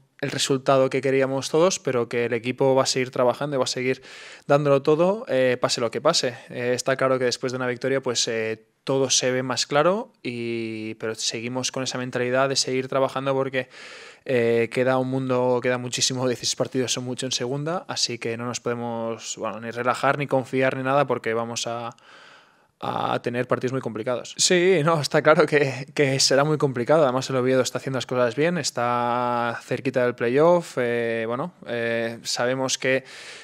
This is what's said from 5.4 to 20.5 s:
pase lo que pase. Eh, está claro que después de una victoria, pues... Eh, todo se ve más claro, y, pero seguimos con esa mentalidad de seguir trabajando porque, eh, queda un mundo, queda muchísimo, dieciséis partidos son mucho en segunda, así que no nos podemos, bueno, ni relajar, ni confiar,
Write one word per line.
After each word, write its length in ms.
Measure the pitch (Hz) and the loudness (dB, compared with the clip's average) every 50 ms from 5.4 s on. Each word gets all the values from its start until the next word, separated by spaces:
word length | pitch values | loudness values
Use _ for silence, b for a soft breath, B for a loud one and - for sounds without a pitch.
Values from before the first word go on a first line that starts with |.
| 127 127 123 123 | 4 2 2 2
pase 200 | - 127 - 135 | 0 0 0 0
lo 80 | 120 113 | -2 -2
que 100 | - 117 | -2 0
pase. 340 | 120 156 175 - 147 123 120 - - - | 2 2 2 2 0 -2 -4 -8 -14 -14
Eh, 240 | - 123 120 123 127 | -10 -4 -2 -2 -2
está 220 | 120 - 135 135 | 0 0 -2 0
claro 220 | - 135 131 131 127 | 0 2 0 2 2
que 80 | 127 | 0
después 260 | 123 117 - - 127 | 0 0 -2 -4 -6
de 40 | 123 | -4
una 100 | 127 127 | -4 -4
victoria, 340 | 123 123 120 - 131 135 135 | -4 -4 -4 -2 -2 -2 -2
pues... 260 | 127 127 117 - - 127 | -2 -2 -2 -2 -2 -2
Eh, 360 | 113 113 110 110 113 113 _ _ _ _ _ | -2 -2 -2 -4 -4 -6 _ _ _ _ _
todo 260 | - 135 135 135 117 | -2 0 0 2 2
se 200 | - - 135 127 | 2 2 2 2
ve 120 | 127 127 | 0 0
más 240 | 135 131 120 - - | -2 -2 -2 -4 -2
claro, 460 | - 143 147 156 175 190 220 254 - _ _ | 2 2 4 4 4 2 0 -4 -8 _ _
y, 720 | - 123 120 120 117 117 117 117 113 110 110 110 107 110 110 | -10 -8 -6 -6 -6 -4 -4 -4 -6 -6 -6 -8 -8 -10 -8
pero 200 | - 113 110 110 | -8 -6 -6 -6
seguimos 580 | - - - - 117 113 123 127 127 127 - | -4 -4 -4 -4 -4 -6 -6 -6 -4 -6 -4
con 100 | - 135 | -4 -6
esa 160 | 131 - - 127 | -4 -4 -4 -6
mentalidad 500 | 127 127 120 123 123 123 127 131 139 135 | -6 -4 -4 -2 -2 0 2 2 2 2
de 80 | 135 | 0
seguir 320 | - - 135 131 131 131 127 | 0 -2 0 -2 -4 -2 -2
trabajando 460 | 135 135 135 131 - 135 135 139 135 | 0 0 0 0 -2 -2 -2 0 0
porque, 340 | 135 135 131 131 127 123 B B B B B B B B B B B B | 0 -2 -2 -2 -4 -4 B B B B B B B B B B B B
eh, 440 | - 131 120 117 117 117 117 117 113 | 0 2 2 4 4 4 2 2 2
queda 240 | - 127 127 127 131 | 0 0 2 2 2
un 120 | 131 131 127 | 2 0 0
mundo, 520 | 131 131 131 127 127 123 127 127 123 123 | -2 -2 -2 0 0 2 2 2 2 2
queda 140 | 117 127 123 | 2 0 -2
muchísimo, 500 | 123 123 123 - 131 - - 131 123 127 | -2 -4 -6 -2 -2 0 0 0 0 0
dieciséis 300 | 127 120 - - - - | 0 0 -2 -2 -4 -2
partidos 360 | - - - - 131 123 110 | -2 -4 -2 -2 -2 -2 -2
son 120 | - 131 123 | -2 -4 -4
mucho 220 | 123 123 - 135 | -6 -6 -6 -6
en 60 | 127 | -4
segunda, 520 | - - 127 120 139 143 147 156 175 196 - - | -4 -4 -4 -4 -4 -4 -4 -4 -6 -6 -6 -6
así 300 | 123 - - - 120 113 | -4 -2 -2 -2 -4 -4
que 200 | - 117 117 117 | -6 -6 -6 -4
no 80 | 120 | -6
nos 140 | 123 117 - | -6 -6 -4
podemos, 760 | - 120 120 120 120 120 117 117 113 113 113 113 - - - | -4 -4 -4 -2 -4 -6 -4 -4 -4 -6 -6 -8 -8 -10 -8
bueno, 240 | - 107 107 98 110 | -6 -6 -6 -6 -8
ni 100 | 117 117 | -10 -8
relajar, 460 | 113 120 120 123 120 - - 135 143 | -6 -2 0 0 0 2 2 2 2
ni 100 | 143 143 | 0 0
confiar, 500 | 131 135 131 123 - | 0 0 0 0 0